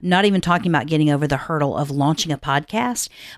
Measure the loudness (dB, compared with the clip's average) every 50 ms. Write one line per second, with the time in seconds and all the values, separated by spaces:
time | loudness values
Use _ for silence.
0 | 0 2 2 4 4 4 2 0 0 0 0 0 2 2 0 0 0 0 2 2
1 | 4 4 4 2 2 0 0 -2 -2 -4 -2 0 0 0 0 -2 -4 -2 -2 0
2 | 0 0 0 0 -2 -4 -4 -4 -2 -2 -2 -2 -2 -2 -4 -4 -2 -2 -4 -6
3 | -8 -8 -10 -18 -20 -20 -20